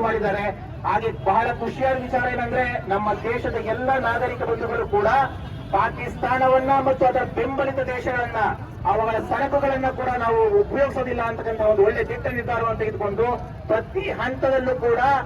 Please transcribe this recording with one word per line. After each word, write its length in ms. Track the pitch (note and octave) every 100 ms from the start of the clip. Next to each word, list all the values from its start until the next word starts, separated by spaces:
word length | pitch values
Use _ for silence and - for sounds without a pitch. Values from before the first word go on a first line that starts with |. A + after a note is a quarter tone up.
| A3
ಮಾಡಿದ್ದಾರೆ. 400 | A3 G3+ G3+ G3+ F#3+ - - -
ಹಾಗೆ 220 | G#3+ A3 - F#3+
ಬಹಳ 200 | G#3+ A#3+ A#3
ಖುಷಿಯಾದ 360 | A3+ C4 C4 B3+
ವಿಚಾರ 220 | B3 B3+ B3 B3
ಏನಂದ್ರೆ 280 | A#3+ B3+ B3 B3 -
ನಮ್ಮ 160 | - G#3 G3+ A3+
ದೇಶದ 300 | A#3+ B3 A3+ A3
ಎಲ್ಲ 160 | A#3 B3+ C4 A#3
ನಾಗರಿಕ 340 | A#3 B3 - A#3
ಬಂಧುಗಳು 360 | D#4+ A#3 - - G4+
ಕೂಡ 120 | G4+ C4 C4 - - - -
ಪಾಕಿಸ್ತಾನವನ್ನ 1000 | G3 A3+ - A#3+ - B3 B3+ C4 C4 C4 C4+ C4+
ಮತ್ತು 160 | C4 B3
ಅದರ 140 | B3+ B3 -
ಬೆಂಬಲಿತ 420 | C4+ C4+ C4+ C4+ C4
ದೇಶಗಳನ್ನ, 480 | B3 C4 B3 A#3 A3 G3+ - - - -
ಅವುಗಳ 240 | G#3+ A3 A3 G3
ಸರಕುಗಳನ್ನ 580 | G#3 C#4 C#4+ C4+ C4 C4 C4
ಕೂಡ 100 | B3+ B3
ನಾವು 160 | A3+ A4+ A4+ G3+
ಉಪಯೋಗಿಸೋದಿಲ್ಲ 600 | - C4+ C#4 C4+ B3 A#3+ A3+
ಅಂತಕ್ಕಂಥ 320 | A3+ A3 A3 G#3+
ಒಂದು 120 | G#3 G#3+
ಒಳ್ಳೆ 160 | A#3 G#3+
ದಿಟ್ಟ 140 | A#3 C4 G#3
ನಿರ್ಧಾರವನ್ನು 420 | G3+ G3+ F3 -
ತೆಗೆದುಕೊಂಡು 440 | G#3+ G3+ G#3 G3+ A#3+ A#3 - - -
ಪ್ರತಿ 340 | A3 A3 - - F#3
ಹಂತದಲ್ಲೂ 540 | A#3+ C4 C4+ C4 B3+ B3 A#3
ಕೂಡ 160 | A#3 C4 C4+